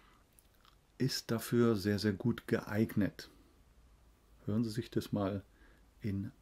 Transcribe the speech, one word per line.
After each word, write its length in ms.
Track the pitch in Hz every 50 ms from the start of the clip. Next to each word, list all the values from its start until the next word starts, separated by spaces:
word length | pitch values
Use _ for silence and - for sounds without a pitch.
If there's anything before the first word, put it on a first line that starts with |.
| - - - _ _ _ _ - _ _ _ _ _ - - _ _ _ _ -
ist 320 | - 135 - - - -
dafür 460 | 117 113 - - - 120 120 117 117
sehr, 240 | 101 92 104 104 101
sehr 140 | 98 107 98
gut 340 | 90 - 120 113 - - -
geeignet. 840 | - 107 - - 107 104 113 110 - 110 101 85 - - - - - - - - _ _ _ _ _ - - - - _ _ - _ _ _ _ - - -
Hören 180 | - 104 110 120
Sie 80 | 110
sich 180 | 104 120 113 -
das 220 | - 113 - -
mal 320 | - 104 101 95 101 98 - - _ - - - - - - _ _ _
in 300 | - 110 98 98 98 123 - -